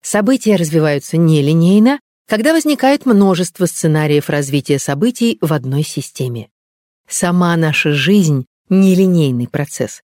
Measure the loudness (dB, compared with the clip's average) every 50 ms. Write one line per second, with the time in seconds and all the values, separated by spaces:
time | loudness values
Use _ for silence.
0 | _ -2 -2 0 0 0 0 0 2 0 0 0 0 0 0 0 0 0 -2 -4
1 | -4 -4 -2 0 2 2 2 2 2 2 2 2 2 4 4 4 4 2 0 -2
2 | _ _ _ _ _ _ -4 -2 0 0 0 2 0 0 -2 0 2 0 0 2
3 | 2 2 4 4 4 4 2 0 -2 -6 _ -4 -4 -4 -4 -2 -2 0 0 0
4 | 0 2 0 0 0 0 -4 -4 -2 -2 -4 -4 -2 -2 -2 -2 -2 -4 -4 -2
5 | -2 -2 -2 0 -2 -2 -2 -2 -2 -2 -2 -2 -2 -4 -4 -4 -4 -4 -6 -10
6 | -12 -12 _ -8 -8 -6 -6 -10 -12 _ _ _ _ _ _ _ _ _ _ _
7 | _ _ -6 -4 -2 0 0 2 2 2 2 0 0 0 0 0 0 0 0 0
8 | 0 2 2 2 2 2 0 -2 -4 _ _ _ _ _ 2 2 4 4 4 2
9 | 2 2 2 2 0 0 -2 -4 -6 -6 -4 -6 -6 -6 -6 -8 -8 -8 -8 -18
10 | _ _